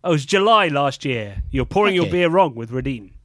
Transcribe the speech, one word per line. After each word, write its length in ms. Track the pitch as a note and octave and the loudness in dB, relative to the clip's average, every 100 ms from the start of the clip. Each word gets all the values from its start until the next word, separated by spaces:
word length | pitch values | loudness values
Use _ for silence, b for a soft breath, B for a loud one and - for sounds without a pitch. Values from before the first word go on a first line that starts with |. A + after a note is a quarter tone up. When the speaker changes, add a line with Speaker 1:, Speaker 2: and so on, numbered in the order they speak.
Speaker 1:
oh, 60 | F#3 | 0
it 40 | |
was 120 | D#3 C3+ | -2 0
July 420 | G3 G3+ A3 F#3 | 0 4 4 4
last 380 | C#3+ C#3+ C3 C#3+ | 0 -2 -2 -6
year. 380 | A#2+ G#2 G2 - | -4 -6 -8 -6
You're 140 | C3 B2 | -4 -2
pouring 300 | - G#3 F#3 | 0 2 2
your 80 | |
Speaker 2:
Okay. 80 | D#3 | 0
Speaker 1:
beer 180 | F3+ E3+ | 2 2
wrong 240 | F3 F3 A#2 | 4 2 0
with 160 | A2+ | -8
Redeem. 420 | B2+ C3 B2 G2 - | -6 -6 -8 -12 -20